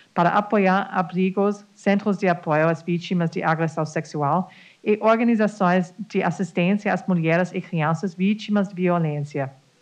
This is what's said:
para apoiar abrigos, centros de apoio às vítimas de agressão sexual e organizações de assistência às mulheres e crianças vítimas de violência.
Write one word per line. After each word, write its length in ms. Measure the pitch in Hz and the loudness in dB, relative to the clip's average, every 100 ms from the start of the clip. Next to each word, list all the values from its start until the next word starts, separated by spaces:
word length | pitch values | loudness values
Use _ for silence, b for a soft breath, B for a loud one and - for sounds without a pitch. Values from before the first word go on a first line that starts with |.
| B | B
para 180 | - 170 | 0 2
apoiar 600 | - 208 214 190 190 - | 2 2 2 4 2 0
abrigos, 720 | 202 165 175 190 190 202 202 - | -4 -2 0 0 2 0 -2 -10
centros 440 | _ 202 202 214 190 | _ 0 2 0 0
de 100 | 190 | 0
apoio 400 | 170 170 151 160 | 0 0 2 2
às 140 | 160 | 0
vítimas 480 | 180 175 170 180 165 | -2 -4 -2 -2 0
de 120 | 156 | -2
agressão 440 | 165 160 160 - 151 | -2 0 -2 -2 -4
sexual 640 | 165 156 151 143 170 185 B B B | -4 -6 -4 0 0 -2 B B B
e 140 | 214 208 | -2 2
organizações 960 | 214 226 240 226 214 214 180 185 170 - | 2 2 2 2 0 0 2 2 -2 -8
de 240 | 196 202 | -6 -2
assistência 720 | 180 156 180 - 175 208 208 | -2 -2 -4 0 0 0 0
às 140 | 185 - | -2 0
mulheres 440 | 175 160 170 175 | 0 2 2 0
e 80 | 190 | -4
crianças 520 | - 170 156 160 196 | -6 -2 0 0 -4
vítimas 540 | 180 190 214 - 208 196 | -2 -2 -2 0 0 0
de 60 | |
violência. 760 | 175 180 175 156 147 143 147 135 - _ _ | -2 0 2 0 -2 -6 -6 -6 -10 _ _